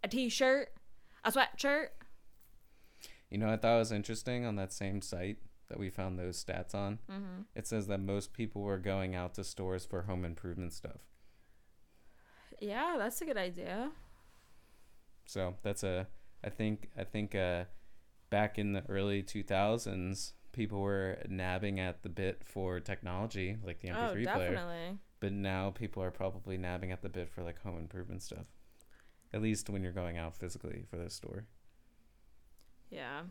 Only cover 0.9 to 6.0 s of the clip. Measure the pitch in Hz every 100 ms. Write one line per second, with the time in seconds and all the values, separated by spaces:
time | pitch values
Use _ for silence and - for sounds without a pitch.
0.9 | - - - - 240 254 - 277 285 311
1.9 | - - - - - - - - - -
2.9 | - - - - 101 107 110 113 117 110
3.9 | 107 104 110 - 123 120 104 95 - 98
4.9 | 101 - 87 92 104 - - - - 98
5.9 | 92